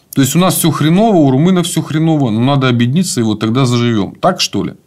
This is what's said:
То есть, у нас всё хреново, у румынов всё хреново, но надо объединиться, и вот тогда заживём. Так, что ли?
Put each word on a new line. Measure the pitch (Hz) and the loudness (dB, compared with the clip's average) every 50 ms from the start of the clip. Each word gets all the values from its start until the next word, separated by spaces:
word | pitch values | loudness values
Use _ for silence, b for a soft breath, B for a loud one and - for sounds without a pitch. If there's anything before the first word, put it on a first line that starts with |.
| b b - 135 | b b -2 0
То | 131 | 0
есть, | - - | 0 2
у | 170 | 0
нас | 185 175 - | 0 0 0
всё | - - 160 | 0 -2 -2
хреново, | - - 139 156 170 196 226 233 196 | 0 0 0 2 2 2 2 2 4
у | 165 147 135 | 4 4 4
румынов | 127 131 165 185 185 180 165 | 2 2 2 2 2 0 -2
всё | - - 165 | -2 -4 -6
хреново, | 165 - 151 160 160 160 156 147 139 117 | -6 -4 -2 -2 0 0 0 0 0 0
но | 104 113 | 0 0
надо | 123 135 143 139 131 | 0 0 2 2 2
объединиться, | 127 120 117 120 120 135 185 180 - - - | 2 2 2 0 0 0 0 -2 -2 -2 -2
и | 113 | -2
вот | 110 107 107 | -2 -2 -2
тогда | 117 113 113 135 135 | -2 -2 0 0 0
заживём. | 120 123 120 120 120 117 104 92 85 - | 0 0 0 0 0 0 -2 -2 -4 -4
Так, | - - 180 185 - | -2 -2 -2 -2 -2
что | - - - 101 82 | -4 -6 -4 -6 -6
ли? | - - - _ | -8 -10 -14 _